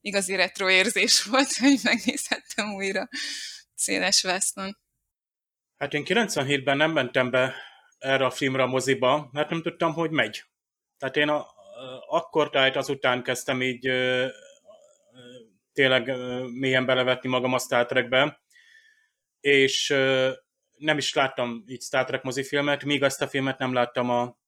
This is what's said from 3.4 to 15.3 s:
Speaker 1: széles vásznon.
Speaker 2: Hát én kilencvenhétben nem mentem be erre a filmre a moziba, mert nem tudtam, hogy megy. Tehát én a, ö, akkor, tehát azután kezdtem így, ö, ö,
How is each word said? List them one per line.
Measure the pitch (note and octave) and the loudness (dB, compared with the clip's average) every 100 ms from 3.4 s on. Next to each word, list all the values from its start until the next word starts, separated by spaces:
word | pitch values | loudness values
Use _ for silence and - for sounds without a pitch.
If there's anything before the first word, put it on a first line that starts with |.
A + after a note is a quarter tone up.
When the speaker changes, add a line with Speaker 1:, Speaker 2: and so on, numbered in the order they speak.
| - - _ | -12 -16 _
Speaker 1:
széles | - - F#3+ F#3 - | -8 -2 0 2 2
vásznon. | F#3+ F#3 - - F#3+ G3+ _ _ _ _ _ _ _ _ _ _ | 0 -2 -2 -4 -10 -12 _ _ _ _ _ _ _ _ _ _
Speaker 2:
Hát | C#3+ | -4
én | D3 | -4
kilencvenhétben | C#3+ G3 G#3 D3+ C3+ C#3+ C3 C#3 | 0 0 2 0 0 0 2 2
nem | D#3 | 2
mentem | D#3 B2 C3+ B2 | 2 0 0 2
be | B2+ C3 - - - _ _ | 2 0 -4 -18 -20 _ _
erre | C3+ C3+ | -2 2
a | C3 | 2
filmre | - C#3 C3 | 0 -2 0
a | B2+ | 0
moziba, | C3 B2+ B2 B2+ D3 C#3+ | 0 0 2 2 2 -2
mert | D3 D3+ | -6 -4
nem | E3 | -2
tudtam, | E3 - E3 | -6 -2 -2
hogy | D#3 D#3+ | -2 -2
megy. | D#3 A2 - - _ _ _ _ _ | 0 -2 -4 -18 _ _ _ _ _
Tehát | C3+ D3+ | -4 -2
én | D3 | 0
a, | D3 - _ - - | -2 -4 _ -20 -18
ö, | C3 B2+ - D3+ | -16 -16 -4 -4
akkor, | - D#3+ D3 | 0 0 2
tehát | C#3 C3 C3+ | 4 2 2
azután | C3 C3 C3 B2 | -4 0 0 0
kezdtem | B2 B2+ - B2+ | -2 -4 -4 -2
így, | B2+ B2 C3 | -2 -2 -2
ö, | B2+ B2+ B2+ | 0 0 0
ö, | C3 - - - - - _ _ _ B2+ B2 | -2 -6 -20 -20 -20 -20 _ _ _ -20 -20